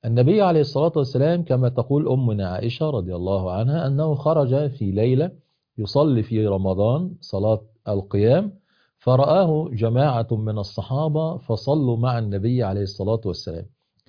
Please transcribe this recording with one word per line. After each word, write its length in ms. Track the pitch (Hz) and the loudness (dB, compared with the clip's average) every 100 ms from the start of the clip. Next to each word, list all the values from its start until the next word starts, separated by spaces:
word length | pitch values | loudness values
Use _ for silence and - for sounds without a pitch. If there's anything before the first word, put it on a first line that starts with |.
| 117 | 0
النبي 360 | 120 127 214 | 2 4 4
عليه 200 | 196 165 | 4 4
الصلاة 300 | 135 135 160 165 | 2 0 0 0
والسلام 480 | 131 127 147 175 | -2 0 0 0
كما 260 | 165 127 127 | 0 0 2
تقول 380 | 123 - 143 156 | 0 0 0 0
أمنا 400 | 131 120 104 92 | 0 0 -2 -4
عائشة 420 | 92 117 120 156 | -4 -6 -4 -2
رضي 260 | 131 90 87 | -2 -4 -6
الله 360 | 90 98 92 | -2 -2 -2
عنها 360 | 92 120 156 151 | -2 0 0 0
أنه 280 | 139 156 143 | 0 0 0
خرج 540 | 151 160 135 135 147 | 2 2 2 2 0
في 220 | 123 101 | -4 -2
ليلة 400 | 98 113 131 175 - _ _ _ - | 0 2 2 0 -6 _ _ _ -10
يصلي 460 | 104 143 156 123 | -2 2 4 2
في 240 | 104 110 107 | 0 0 0
رمضان 680 | 98 95 92 104 139 180 - | 0 0 0 2 0 -4 -10
صلاة 400 | - 98 107 110 - _ - | -8 -2 0 0 -4 _ -6
القيام، 640 | 101 95 98 107 147 208 - _ _ _ _ | -6 -2 0 4 2 0 -10 _ _ _ _
فرآه 720 | - 127 143 165 180 156 156 | 2 2 4 4 2 0 -2
جماعة 580 | 120 113 120 147 120 117 | -2 0 2 2 0 -2
من 260 | 113 107 107 | -4 -2 -4
الصحابة 800 | 98 - - 131 156 151 160 165 | -6 -8 -6 -4 -2 -2 -4 -6
فصلوا 600 | - 110 - 151 131 117 | -4 -4 0 0 2 0
مع 220 | 123 120 | 0 -2
النبي 440 | 107 98 110 123 | -4 -2 -2 -2
عليه 180 | 107 98 | -2 -2
الصلاة 400 | 98 - 95 113 104 | -6 -4 -2 -2 -2
والسلام. 400 | 87 - 82 87 _ _ _ | -8 -8 -12 -14 _ _ _